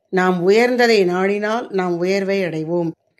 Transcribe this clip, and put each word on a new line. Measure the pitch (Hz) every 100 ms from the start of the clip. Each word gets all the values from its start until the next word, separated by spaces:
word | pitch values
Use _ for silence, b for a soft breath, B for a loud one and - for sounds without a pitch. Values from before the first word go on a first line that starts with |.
| _
நாம் | 185 185 180 180
உயர்ந்ததை | 214 247 247 240 220 180
நாடினால் | 180 196 208 208 226 247
நாம் | 196 180 175
உயர்வை | 180 196 190 196
அடைவோம், | 175 156 156 175 170 - _ _